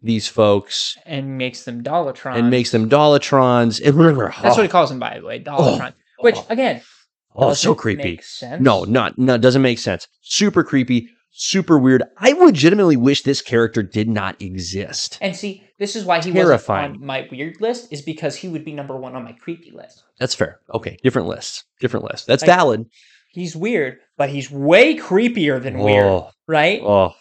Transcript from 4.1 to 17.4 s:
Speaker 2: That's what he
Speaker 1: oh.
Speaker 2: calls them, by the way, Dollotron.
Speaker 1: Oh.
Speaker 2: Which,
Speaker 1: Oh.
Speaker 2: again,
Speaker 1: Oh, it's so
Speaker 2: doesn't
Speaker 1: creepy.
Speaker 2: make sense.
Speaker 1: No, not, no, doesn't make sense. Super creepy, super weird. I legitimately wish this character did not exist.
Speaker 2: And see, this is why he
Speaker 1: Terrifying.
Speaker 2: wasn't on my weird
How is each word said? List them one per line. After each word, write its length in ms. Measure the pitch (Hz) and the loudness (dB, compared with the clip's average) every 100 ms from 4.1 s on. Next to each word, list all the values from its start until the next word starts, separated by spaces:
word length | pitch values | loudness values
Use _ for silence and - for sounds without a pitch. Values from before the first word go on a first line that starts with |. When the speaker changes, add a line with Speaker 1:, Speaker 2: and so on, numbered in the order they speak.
| 139 117 - | 4 -2 -2
Speaker 2:
That's 120 | 117 123 | 2 4
what 80 | |
he 0 | |
Speaker 1:
oh. 40 | 202 | 4
Speaker 2:
calls 180 | 180 151 | 2 0
them, 100 | 131 | -2
by 200 | 113 113 | -10 -12
the 60 | - | -12
way, 160 | 123 | -14
Dollotron. 500 | - 147 147 - 127 | -10 0 0 0 -6
Speaker 1:
Oh. 300 | - _ _ | -14 _ _
Speaker 2:
Which, 120 | 240 226 | 0 0
Speaker 1:
Oh. 80 | - | -6
Speaker 2:
again, 320 | 226 254 123 _ _ _ _ _ - | -4 -4 -4 _ _ _ _ _ 0
Speaker 1:
Oh, 120 | 127 | 0
it's 100 | 143 | 2
so 120 | - | 0
Speaker 2:
doesn't 100 | - | 0
Speaker 1:
creepy. 220 | 113 78 | 0 -4
Speaker 2:
make 200 | 90 85 | -6 -8
sense. 380 | - - 120 147 | -14 -16 -14 0
Speaker 1:
No, 240 | 131 101 90 | 2 2 0
not, 320 | 123 107 - | -2 -2 -2
no, 200 | 127 123 | 0 4
doesn't 240 | 120 127 | 4 4
make 180 | 131 117 | 2 0
sense. 280 | - 90 - _ | -4 -6 -8 _
Super 420 | - - 208 180 | -8 -2 0 0
creepy, 460 | 160 139 123 123 113 _ _ | 0 -2 0 -2 -2 _ _
super 460 | _ - 190 185 156 | _ -4 -4 2 4
weird. 240 | 131 131 - _ | 4 2 0 _
I 140 | 226 | 0
legitimately 640 | 302 359 175 151 208 190 143 | 6 6 6 4 4 4 4
wish 280 | 123 143 | 2 0
this 180 | - 139 | -2 -4
character 420 | - 117 117 117 | -2 0 0 -2
did 240 | 101 107 110 | -4 -2 -2
not 340 | 107 95 - | -2 -4 -8
exist. 760 | 98 92 87 95 95 - - - | -12 -10 -10 -10 -10 -10 -10 -8
Speaker 2:
And 160 | 196 185 | -10 -8
see, 300 | 208 190 _ _ | -12 -12 _ _
this 200 | 202 226 | -10 -8
is 80 | 185 | -2
why 160 | 170 | -2
he 100 | 165 | 0
Speaker 1:
Terrifying. 600 | 180 180 123 - 98 143 | 2 4 2 2 -4 -4
Speaker 2:
wasn't 100 | 120 | -10
on 40 | 139 | -10
my 200 | 135 127 | -10 -10
weird 300 | 127 | -12